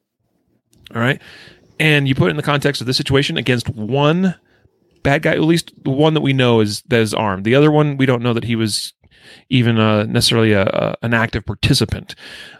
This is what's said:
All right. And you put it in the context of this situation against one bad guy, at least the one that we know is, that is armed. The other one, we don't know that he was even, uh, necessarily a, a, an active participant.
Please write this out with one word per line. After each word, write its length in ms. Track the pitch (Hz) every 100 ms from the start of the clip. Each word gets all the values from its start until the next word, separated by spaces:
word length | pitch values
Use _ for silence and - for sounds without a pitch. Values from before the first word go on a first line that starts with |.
| _ _ _ _ _ _ _ _ -
All 80 | 117
right. 200 | 120 - - - - - _ -
And 300 | 156 147 139
you 80 | 131
put 120 | 175
it 40 |
in 60 | 151
the 60 |
context 360 | 147 143 143 143
of 80 | 117
this 80 | 131
situation 400 | 143 135 139 160
against 300 | 123 123 -
one 640 | 110 107 139 147 175 190 - _ _ _ _ _ _
bad 200 | 139 147
guy, 100 | 160
at 80 | -
least 300 | 160 170 - -
the 80 | -
one 220 | 135 156
that 80 | 156
we 120 | 139
know 280 | 135 123 113
is, 200 | 107 104 -
that 140 | 120
is 120 | 110
armed. 300 | - 107 95
The 100 | 101
other 180 | 131 151
one, 260 | 151 147 139
we 80 | 131
don't 180 | 123
know 100 | 120
that 120 | 113 110
he 100 | 113
was 380 | 110 - - - _ _ - - _
even, 280 | 131 117 113
uh, 260 | 110 107
necessarily 500 | 110 120 - 113 113
a, 100 | 104
a, 320 | 95 - 107 -
an 120 | 117
active 320 | 117 113 117 -
participant. 720 | 101 - 139 107 95 - - - - - -